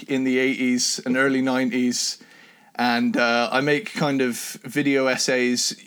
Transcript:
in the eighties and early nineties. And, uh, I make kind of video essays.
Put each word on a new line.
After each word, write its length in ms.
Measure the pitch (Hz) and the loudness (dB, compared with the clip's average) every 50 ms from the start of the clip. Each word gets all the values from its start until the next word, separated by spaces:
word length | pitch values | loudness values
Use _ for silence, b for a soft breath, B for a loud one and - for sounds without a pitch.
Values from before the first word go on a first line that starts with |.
| - - | -4 -4
in 160 | 143 131 131 | -2 0 0
the 140 | 131 127 127 | 0 2 2
eighties 600 | 131 131 131 110 127 127 123 123 120 - - - - | 2 0 0 0 0 0 0 0 0 -2 -4 -4 -4
and 120 | 127 123 131 | -2 0 2
early 240 | 135 139 135 131 | 2 2 2 0
nineties. 800 | 127 131 127 127 131 127 107 127 123 123 120 - - - - B B B B B B B B B B B - | 0 0 0 0 0 0 0 0 0 0 0 -2 -4 -6 -6 B B B B B B B B B B B -6
And, 420 | - 120 123 120 120 120 120 113 135 | -2 0 0 2 2 0 0 2 2
uh, 320 | 120 117 117 120 120 113 | 2 2 2 2 0 0
I 100 | - 127 | 0 0
make 320 | 139 147 147 143 113 - - | 2 2 0 0 -2 -4 -4
kind 280 | - 165 147 139 135 | -2 0 0 2 2
of 160 | 131 127 117 110 - - - - - | 0 0 -2 -4 -8 -10 -12 -14 -14
video 440 | - 113 147 143 143 139 135 131 131 | -6 -4 -2 0 2 2 2 2 2
essays. 680 | 127 123 - - 131 127 123 123 123 123 - - - - - | 0 0 0 0 2 2 2 2 2 0 -2 -2 -4 -6 -12